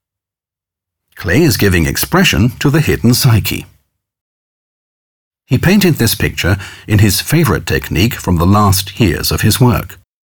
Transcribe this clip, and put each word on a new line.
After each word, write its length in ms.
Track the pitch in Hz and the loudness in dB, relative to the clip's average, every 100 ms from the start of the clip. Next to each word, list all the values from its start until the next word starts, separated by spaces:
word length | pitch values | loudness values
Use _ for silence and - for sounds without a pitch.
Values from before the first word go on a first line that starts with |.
| _ _ _ _ _ _ _ _ _ _ _ - | _ _ _ _ _ _ _ _ _ _ _ -12
Klee 240 | 98 127 | -2 2
is 160 | 165 - | 2 2
giving 300 | 101 87 71 | 0 2 0
expression 640 | - - 175 180 71 120 - | -4 -2 0 0 2 0 0
to 100 | 147 | 0
the 100 | 156 | 0
hidden 340 | - 71 113 | 0 0 0
psyche. 520 | 127 127 110 92 - - _ _ _ _ _ _ _ _ _ _ _ _ _ _ _ _ _ - | 2 2 2 0 -8 -12 _ _ _ _ _ _ _ _ _ _ _ _ _ _ _ _ _ -4
He 120 | 131 | 0
painted 360 | 165 202 185 | 2 2 2
this 200 | 135 113 | 2 0
picture 420 | - 76 - 85 98 - - - | -2 -4 -2 -2 -2 -6 -14 -2
in 140 | 104 | 2
his 200 | 104 90 | 2 0
favorite 460 | - 156 139 78 - | -2 0 2 -2 -2
technique 480 | 67 - - 104 | -6 -4 -2 -2
from 220 | - - 87 | -2 -2 0
the 100 | 87 | 2
last 540 | 104 104 98 - - | 4 2 0 -4 -2
years 300 | 98 60 - | 0 0 -4
of 120 | 85 | -2
his 180 | 110 - | 0 2
work, 380 | 123 - - - _ _ | 2 0 -4 -14 _ _